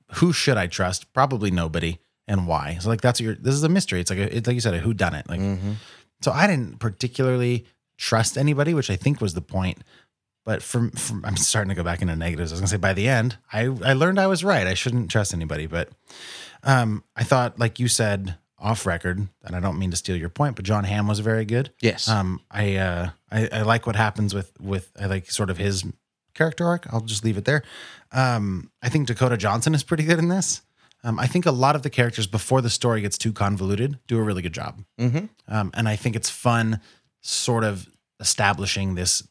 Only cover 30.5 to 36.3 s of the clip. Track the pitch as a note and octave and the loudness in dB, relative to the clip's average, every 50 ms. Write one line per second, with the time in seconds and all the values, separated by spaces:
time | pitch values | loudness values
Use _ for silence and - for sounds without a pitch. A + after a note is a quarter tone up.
30.5 | - - - _ _ _ _ _ _ _ - A#2 A2+ - C3 B2+ - F3+ E3+ E3 | -4 -6 -10 _ _ _ _ _ _ _ -4 -2 0 0 0 0 2 2 2 2
31.5 | C3 B2 C3 C#3 D3+ D3 B2+ D3 - - A#2+ A#2 - A2+ G#2 F#2+ G#2 G#2 - - | 4 4 4 4 4 2 -2 0 2 2 2 2 2 0 -2 0 -2 -2 0 2
32.5 | C3 C3 A#2+ A#2 - - - A#2+ A2+ A2 G2+ G2+ - - - A2+ G2+ - G2+ G2+ | 2 4 4 2 0 0 0 0 2 0 0 -2 -2 -2 -2 -2 0 0 0 0
33.5 | G#2 F#2 F#2+ G2 G2+ G#2 B2+ C#3+ C#3+ - _ - A#2+ A2+ A2 G#2+ F#2+ F#2 E2+ E2+ | 0 0 0 0 0 0 0 -2 -4 -6 _ -2 0 0 2 0 0 -2 -4 -6
34.5 | D#2 D2+ D2 D2+ E2+ G2+ G2+ _ _ - A#2+ B2 A#2+ E3 G#3+ A3 _ _ _ - | -6 -8 -10 -10 -12 -14 -18 _ _ -2 0 0 0 0 -4 -6 _ _ _ -4
35.5 | G#2+ G#2+ G2+ F2 - G#2+ A2+ A2 G#2 - - A#2+ G#2+ A2+ - - | -2 -2 -2 -2 -2 0 0 0 0 0 -2 -2 -2 -2 -4 -6